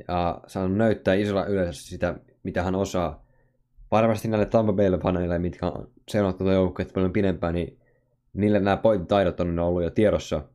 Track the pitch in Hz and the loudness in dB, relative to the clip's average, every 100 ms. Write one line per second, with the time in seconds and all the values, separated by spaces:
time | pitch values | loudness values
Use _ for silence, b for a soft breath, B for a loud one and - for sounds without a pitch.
0 | - 87 87 - - 101 95 95 113 104 | -6 -2 -2 -4 -8 -4 -2 2 2 2
1 | - 95 104 98 92 98 87 82 - 90 | 2 2 2 0 0 -2 -2 -6 -12 -4
2 | 87 - _ _ 98 90 90 92 98 92 | -4 -4 _ _ -6 -4 -2 -2 -2 -2
3 | 85 78 _ _ _ _ _ _ - 107 | -4 -6 _ _ _ _ _ _ -2 2
4 | 113 104 113 107 101 117 107 98 101 90 | 2 0 0 0 2 2 2 2 2 2
5 | 98 90 87 87 87 - 90 - - _ | 0 0 0 -2 -4 -4 -6 -6 -14 _
6 | - 110 101 92 95 95 92 90 92 98 | -6 0 0 0 2 4 2 0 -6 -2
7 | 92 98 98 85 85 85 85 - _ _ | 0 2 0 0 -2 -4 -6 -10 _ _
8 | _ _ _ 92 104 104 98 95 113 107 | _ _ _ -2 2 2 2 2 2 2
9 | 82 101 90 82 90 85 85 90 82 92 | 2 2 2 0 -2 0 0 0 -2 2
10 | 104 82 - 80 71 | 2 2 -2 -8 -8